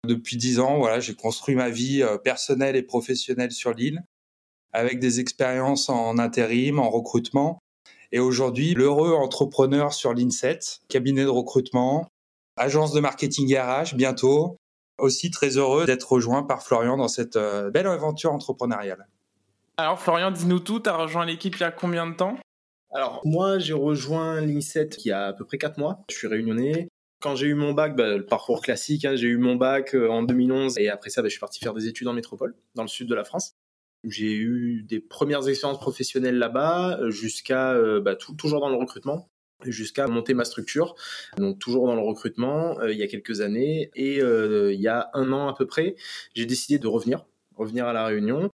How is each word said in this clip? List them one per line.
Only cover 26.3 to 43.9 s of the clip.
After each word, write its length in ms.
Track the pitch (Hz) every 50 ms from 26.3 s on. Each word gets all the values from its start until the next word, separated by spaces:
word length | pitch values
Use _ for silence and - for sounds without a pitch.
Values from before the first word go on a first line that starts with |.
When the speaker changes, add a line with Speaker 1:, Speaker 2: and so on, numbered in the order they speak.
| 110 127 117 113 110 113 127 143 156 165 180 175 _ _ _ _ _ _ -
Speaker 3:
Quand 100 | 147 139
j'ai 120 | 127 135 147
eu 80 | 147
mon 180 | 147 147 147 143
bac, 220 | 143 151 151 143
bah, 220 | 127 117 107 101 101
le 60 | 98
parcours 380 | - 117 107 - - 120 113
classique, 420 | - - 117 104 - - 151 147 151
hein, 120 | 139 135
j'ai 100 | 127 117 120
eu 80 | 120 120
mon 180 | 123 123 123
bac, 400 | 123 127 131 135 139 135 135 -
euh, 120 | 131 117 113
en 120 | 113 117
deux 140 | 117 120 123
mille 160 | 127 123 127
onze 260 | 131 135 135 131 120 110
et 120 | 104 104
après 200 | 104 101 - 104
ça, 140 | - - 113
bah, 40 | 107
je 40 |
suis 80 | - -
parti 200 | - 101 - -
faire 140 | - 120 107
des 140 | 110 110 113
études 200 | 113 - 123 123
en 60 | 120
métropole, 400 | 120 117 - - 104 - 120 120 _ _ _ _
dans 80 | 120 113
le 40 | 104
sud 200 | - - 123 117
de 60 | 120
la 80 | 107 -
France. 320 | - - 175 196 - _ _ _ _ _ _ _ _ _ _ - 113
J'ai 240 | 107 107 107 107 107
eu 480 | 107 110 117 123 123 120 120 120 113 107 107
des 120 | 110 107
premières 500 | - - - - 156 147 147 143 131 135
expériences 300 | 139 135 - 143 139 131
professionnelles 580 | - 135 123 - - - - 131 127 127 123 123
là-bas, 640 | 120 113 117 127 147 160 170 175 180 185 175 -
euh, 100 | 127 117
jusqu'à, 640 | 110 101 110 110 - - - - 135 131 131 131 131
euh, 260 | 120 113 110 110 104
bah, 160 | 98 98 95
tou-, 200 | - - - 156
toujours 240 | 151 - 151 147 147
dans 80 | 143 139
le 60 | 131
recrutement, 520 | 120 127 127 - 135 - 135 143 175 180 _ _ _ _ _ _ _ -
jusqu'à 420 | 127 117 110 110 104 - - 139
monter 300 | 131 117 117 113 117 123
ma 100 | 123 120
structure. 480 | 117 - - 104 - - 143 165 170 - - - - - - - - - -
Donc, 200 | 98 98 98 98
toujours 300 | - 120 120 127 127 123
dans 80 | 120
le 60 | 113
recrutement, 800 | 107 110 107 104 - 113 113 - 120 127 143 151 165 170 160 -
euh, 120 | 113 110 107
il 60 | 107
y 20 |
a 60 | 104 101
quelques 340 | 113 104 - - 113 101
années. 480 | 104 104 104 117 131 147 156 160 151 151